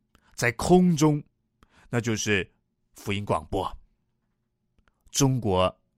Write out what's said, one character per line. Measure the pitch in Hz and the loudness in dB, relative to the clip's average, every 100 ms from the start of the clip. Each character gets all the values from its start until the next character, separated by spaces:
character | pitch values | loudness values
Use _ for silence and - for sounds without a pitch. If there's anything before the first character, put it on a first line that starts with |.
| _ _ _ | _ _ _
在 | - 120 | -4 -4
空 | 117 - 180 180 160 | -2 2 4 4 4
中， | 156 147 - _ _ _ _ _ - | 2 0 -6 _ _ _ _ _ -8
那 | 120 | -6
就 | 113 | -2
是 | 107 110 101 85 _ _ _ _ | -4 0 -2 -2 _ _ _ _
福 | - - | -16 -8
音 | 101 | -6
广 | 101 82 76 | -4 -4 -4
播， | 98 90 - - _ _ _ _ _ _ _ _ _ _ _ _ | -6 -6 -10 -20 _ _ _ _ _ _ _ _ _ _ _ _
中 | - 139 131 | 0 0 0
国 | 110 92 92 - _ | -2 0 0 -2 _